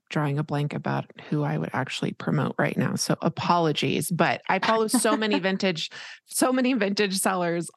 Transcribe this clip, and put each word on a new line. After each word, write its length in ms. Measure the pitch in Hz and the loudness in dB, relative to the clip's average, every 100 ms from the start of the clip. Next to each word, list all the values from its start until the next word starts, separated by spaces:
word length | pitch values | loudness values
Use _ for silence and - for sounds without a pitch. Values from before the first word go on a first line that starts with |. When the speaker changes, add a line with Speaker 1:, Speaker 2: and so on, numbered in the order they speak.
| - | -4
Speaker 1:
drawing 300 | 156 147 143 | -2 0 0
a 20 | |
blank 320 | 151 147 147 | 0 -2 -2
about 320 | 147 135 135 - - - | -2 -2 -4 -4 -12 -4
who 140 | 151 | -2
I 120 | 147 151 | 0 -2
would 140 | - | -2
actually 420 | 131 131 - - | -4 -4 -4 -4
promote 420 | - - 151 131 - | -4 -2 0 0 0
right 180 | - - | -2 0
now. 200 | 135 - | 0 0
So 200 | - - | -2 0
apologies, 880 | 170 - - 175 165 147 135 - - | 0 0 2 4 2 0 0 0 0
but 320 | 170 156 117 - | 2 2 0 0
I 100 | 190 | 0
follow 300 | - 226 220 | 2 2 2
so 280 | 247 220 214 | 2 2 2
many 220 | 214 196 | 2 0
Speaker 2:
<laughs> 100 | 190 | 0
Speaker 1:
vintage, 380 | 190 196 165 - - - - - | 0 0 -2 -6 -10 -16 -18 -8
so 260 | - 277 | 0 2
many 220 | 254 254 | 4 2
vintage 420 | 262 196 202 208 190 | 2 0 2 0 0
sellers 540 | 208 185 170 170 165 | 0 0 0 -2 -4